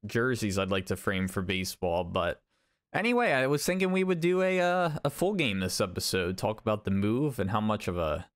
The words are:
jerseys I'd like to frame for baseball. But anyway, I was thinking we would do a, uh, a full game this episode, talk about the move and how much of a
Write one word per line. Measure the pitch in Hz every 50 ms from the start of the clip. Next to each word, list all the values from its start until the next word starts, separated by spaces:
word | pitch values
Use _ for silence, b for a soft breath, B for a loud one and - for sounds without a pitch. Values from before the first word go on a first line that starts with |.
| -
jerseys | 101 - 117 117 127 127 113 - 104 95 98
I'd | 98 95 98
like | 95 92
to | - 95
frame | 92 - - 98 92 95 92
for | - 104
baseball. | 92 90 95 92 92 92 - _ - 90 85 87 90
But | 85 92 92 87 87 - - _ _ _ _ _ _ _ _ _ _ -
anyway, | 151 190 233 247 240 240 208
I | 151 131 131
was | 131 143 147 -
thinking | - 180 185 190 185 185
we | 190 185
would | 185 185 165
do | 160 175 180 185 185
a, | 185 185 185
uh, | 175 175 175 185 180 165 147 - -
a | -
full | - - 180 185 214
game | 185 156 120 101 95
this | 92 92 - -
episode, | 107 92 90 92 - - - 95 90 87 95
talk | - - 113 107 -
about | - 113 107 104 -
the | -
move | 98 98 101 104 113 123 147 151 123 -
and | 104 92
how | 98 107
much | 107 107 107 104 -
of | - 90
a | 87 82 78 76 80 85 - _